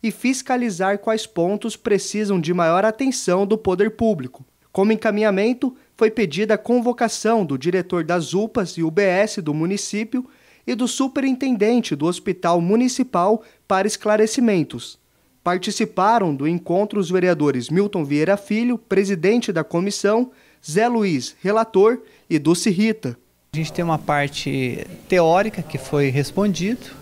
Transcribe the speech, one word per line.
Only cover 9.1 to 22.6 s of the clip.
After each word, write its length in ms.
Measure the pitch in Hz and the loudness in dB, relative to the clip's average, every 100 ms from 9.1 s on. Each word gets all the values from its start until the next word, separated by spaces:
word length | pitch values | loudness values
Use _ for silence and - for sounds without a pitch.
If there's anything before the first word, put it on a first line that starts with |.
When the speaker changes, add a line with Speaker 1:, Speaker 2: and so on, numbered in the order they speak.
| 180 214 214 | 2 0 -2
Speaker 1:
do 120 | 160 | -4
município 760 | 151 165 196 - 208 214 254 254 _ _ _ - | -2 -2 -4 -4 -6 -4 -4 -6 _ _ _ -6
e 100 | 240 | -2
do 120 | 247 | -2
superintendente 1080 | - 269 277 269 254 277 240 208 240 226 147 | 0 -2 0 -2 0 0 0 2 2 0 -2
do 100 | 156 | -2
Hospital 560 | 175 - 175 175 175 | -2 -4 -2 0 2
Municipal 840 | 170 220 247 247 254 180 180 220 - _ _ | 4 2 2 0 -2 0 2 0 -2 _ _
para 200 | 190 202 | 0 0
esclarecimentos. 1080 | - 214 214 220 240 240 196 151 120 - - _ _ _ _ | -2 0 2 2 2 2 2 0 -6 -14 -20 _ _ _ _
Participaram 880 | - 180 180 202 220 - 190 233 190 | -2 -2 -2 -4 -4 2 2 4 2
do 140 | 139 147 | -2 -2
encontro 520 | 175 - 175 208 208 | -2 0 0 0 -2
os 100 | 175 | 0
vereadores 600 | 185 180 170 147 127 120 | 2 2 2 2 0 0
Milton 360 | 160 202 190 143 | 0 0 0 -2
Vieira 320 | 147 156 196 | 0 2 0
Filho, 400 | - 214 240 247 | 0 -2 0 -2
presidente 720 | _ 190 190 196 180 233 226 | _ 0 2 0 2 2 0
da 120 | 170 | -4
comissão, 680 | 156 170 190 208 202 220 247 - _ _ - | -2 -2 -2 -2 0 0 0 -6 _ _ -4
Zé 220 | 156 233 | 0 2
Luiz, 480 | 240 202 147 117 - | 2 0 0 -4 -6
relator, 560 | 185 214 220 185 208 247 - _ _ | 0 0 2 4 4 4 -6 _ _
e 120 | 156 | -2
Dulce 320 | 143 175 | 2 2